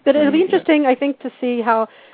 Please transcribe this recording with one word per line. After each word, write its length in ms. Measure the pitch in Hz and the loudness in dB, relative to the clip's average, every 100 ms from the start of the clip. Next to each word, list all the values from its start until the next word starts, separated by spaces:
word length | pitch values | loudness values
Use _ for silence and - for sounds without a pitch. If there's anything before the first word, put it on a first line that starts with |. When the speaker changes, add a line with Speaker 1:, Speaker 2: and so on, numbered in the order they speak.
Speaker 1:
But 120 | - 277 | 0 2
it'll 160 | 294 | 2
be 60 | 311 | 2
Speaker 2:
yeah. 60 | |
Speaker 1:
interesting, 420 | 370 370 - 302 277 | 0 0 0 0 2
I 80 | |
think, 260 | 254 285 269 | 0 -2 -6
to 100 | 254 - | -10 -8
see 200 | 247 240 | -6 -4
how 280 | 220 226 220 - - | -2 -2 -2 -8 -20